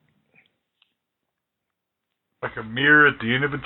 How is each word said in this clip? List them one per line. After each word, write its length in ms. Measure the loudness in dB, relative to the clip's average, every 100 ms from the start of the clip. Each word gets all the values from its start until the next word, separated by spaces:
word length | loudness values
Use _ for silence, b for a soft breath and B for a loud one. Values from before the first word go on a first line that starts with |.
| _ _ _ _ _ _ _ _ _ _ _ _ _ _ _ _ _ _ _ _ _ _ _ _
Like 140 | -14 -12
a 40 |
mirror 440 | -10 -2 4 6 4
at 80 | 2
the 140 | -4
end 100 | -2
of 100 | -4
a 60 | -6